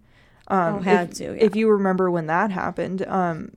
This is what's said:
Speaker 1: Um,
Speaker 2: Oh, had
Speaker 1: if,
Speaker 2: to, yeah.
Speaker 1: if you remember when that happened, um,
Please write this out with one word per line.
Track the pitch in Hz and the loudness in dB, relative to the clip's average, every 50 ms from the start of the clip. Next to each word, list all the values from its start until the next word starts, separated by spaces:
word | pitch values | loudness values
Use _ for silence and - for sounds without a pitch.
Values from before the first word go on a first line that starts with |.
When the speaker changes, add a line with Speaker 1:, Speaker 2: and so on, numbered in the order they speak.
| _ _ _ _ _ _ _ _ - - | _ _ _ _ _ _ _ _ -8 -2
Speaker 1:
Um, | - 190 175 170 208 | 0 0 2 0 -2
Speaker 2:
Oh, | 202 | -2
had | 185 190 180 175 175 170 | 0 2 2 2 2 0
Speaker 1:
if, | - - | -6 -10
Speaker 2:
to, | - | -10
yeah. | - - - | -8 -2 2
Speaker 1:
if | 226 208 185 | 2 2 2
you | 214 220 220 | 2 2 4
remember | 214 202 196 190 185 185 185 185 | 4 4 4 2 2 2 2 0
when | 175 170 160 151 | 0 0 -2 0
that | 160 175 202 220 | 0 0 0 0
happened, | 190 180 - - 185 - 170 175 180 190 185 - | -2 -4 -4 -6 -4 -4 -6 -4 -4 -6 -4 -2
um, | - 190 180 175 165 156 - - - | -2 0 0 0 -2 -4 -8 -12 -12